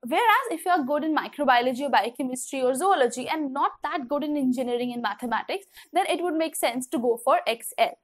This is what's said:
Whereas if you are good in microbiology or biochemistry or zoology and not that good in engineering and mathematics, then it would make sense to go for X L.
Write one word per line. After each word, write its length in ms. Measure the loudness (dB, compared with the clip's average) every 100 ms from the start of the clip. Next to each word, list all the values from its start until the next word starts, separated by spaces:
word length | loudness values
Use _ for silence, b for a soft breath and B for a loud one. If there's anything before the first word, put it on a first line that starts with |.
| -2
Whereas 400 | 2 4 4 2
if 160 | -4 0
you 40 |
are 140 | 0
good 180 | 2 0
in 140 | 0 -2
microbiology 640 | -2 -2 4 4 4 -2
or 80 | 2
biochemistry 720 | 2 2 -4 -6 -6 -8 -2
or 140 | 0
zoology 520 | 2 2 4 4 0 -4
and 280 | -4 -2
not 160 | -2 -2 -2
that 240 | -6 -6 -4
good 160 | -4
in 140 | -2 0
engineering 560 | 0 0 -2 -2 -4
and 80 | -4
mathematics, 640 | -6 -6 -4 -4 -2 -6 -8 B B
then 100 | -2 0
it 120 | 0
would 120 | 0
make 220 | 0 -2 0
sense 300 | -2 -2 -4
to 100 | -2
go 200 | 0 0
for 160 | 2 2 2
X 260 | -4 -6 0
L. 200 | 0 0